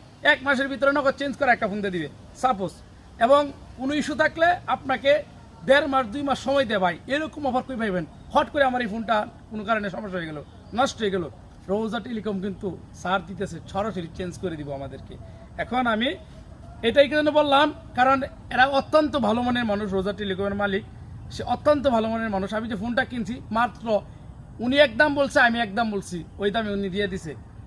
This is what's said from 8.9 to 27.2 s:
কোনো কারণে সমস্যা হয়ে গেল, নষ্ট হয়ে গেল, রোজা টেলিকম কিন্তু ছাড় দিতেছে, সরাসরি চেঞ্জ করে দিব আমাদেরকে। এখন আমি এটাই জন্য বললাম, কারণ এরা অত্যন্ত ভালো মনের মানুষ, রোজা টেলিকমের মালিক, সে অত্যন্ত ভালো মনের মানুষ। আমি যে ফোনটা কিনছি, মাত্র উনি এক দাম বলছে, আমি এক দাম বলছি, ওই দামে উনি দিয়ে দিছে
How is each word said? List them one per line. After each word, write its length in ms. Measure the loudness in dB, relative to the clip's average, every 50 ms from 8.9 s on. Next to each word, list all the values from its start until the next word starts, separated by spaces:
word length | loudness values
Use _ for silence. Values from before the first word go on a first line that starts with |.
| -4 -6 -2 0 0 0 0 -2 -8 -16 -16 -12
কোনো 140 | -10 -8 -4
কারণে 260 | -2 -2 -2 -2 -4
সমস্যা 280 | -6 -8 -8 -8 -6 -6
হয়ে 80 | -6
গেল, 160 | -8 -10 -12 -12 -14 -18 -20 -16 -6 -2
নষ্ট 260 | 0 0 0 0 -2
হয়ে 100 | -2 -2
গেল, 200 | -2 -2 -4 -6 -10 -14 -20 -20 -20 -16 -6 -4
রোজা 320 | -2 -2 -2 -2 -4 -6
টেলিকম 400 | -6 -6 -8 -6 -4 -4 -4 -4
কিন্তু 380 | -4 -6 -6 -6 -8 -8 -8 -8 -12 -18 -18 -10
ছাড় 200 | -4 -2 -2 -2 -2
দিতেছে, 340 | -6 -8 -8 -8 -8 -8 -12 -12 -8
সরাসরি 400 | -6 -4 -4 -4 -4 -6 -8 -8 -10
চেঞ্জ 240 | -8 -8 -8 -8 -8
করে 180 | -8 -6 -6
দিব 160 | -8 -8 -8
আমাদেরকে। 440 | -8 -8 -10 -10 -12 -14 -14 -16 -16 -16 -16 -18 -18 -18 -20 -14 -8 -8
এখন 280 | -6 -2 -2 0 0
আমি 280 | 2 0 2 0 -2 -2 -6 -10 -18 -20 -20 -20 -18 -18 -18 -18 -18 -12 -2
এটাই 260 | 0 4 6 6 6 6
জন্য 220 | 4 4 2 4
বললাম, 420 | 4 4 4 6 6 6 6 4 2 -4 -12 -6 0
কারণ 280 | 2 4 4 4 2 0 -4 -10 -14 -12 -4
এরা 160 | 2 2 4
অত্যন্ত 500 | 4 4 2 2 4 4 4 4 4 2
ভালো 260 | 0 2 2 2 2
মনের 220 | 0 0 0 0 0
মানুষ, 280 | 0 0 -2 -2 -2
রোজা 200 | -2 -2 -2 -2
টেলিকমের 420 | -4 -4 -4 -4 -4 -2 -2 -4 -2
মালিক, 300 | -2 0 0 0 -2 -4 -6 -12 -16 -16 -16 -16 -14 -14 -12
সে 120 | -10 -8
অত্যন্ত 440 | -4 -4 -4 2 4 4 4 4 4
ভালো 220 | 2 2 2 2 0
মনের 220 | -2 -2 -2 -2
মানুষ। 240 | -2 -2 -2 -2 -4
আমি 140 | -4 -4 -4
যে 80 | -6
ফোনটা 280 | -4 -4 -2 -2 -2 -2
কিনছি, 360 | -2 -4 -6 -6 -6 -6 -8 -8 -4
মাত্র 520 | 0 0 0 0 -2 -6 -2 0 0 0 -2 -4 -12 -18 -18 -18 -18 -18 -18 -16 -10 -6
উনি 180 | -2 2 6
এক 200 | 6 6 6 6
দাম 180 | 4 4 4 4
বলছে, 260 | 2 0 2 4 6
আমি 180 | 6 6 4 2
এক 160 | -2 -2 0
দাম 160 | -2 -2 0
বলছি, 340 | -2 -4 -6 -6 -8 -10 -10 -10 -6 -2
ওই 120 | -2 0
দামে 220 | 0 0 -2 -2
উনি 160 | -2 -2 -4 -2
দিয়ে 180 | -2 -2 -2
দিছে 280 | -2 -4 -6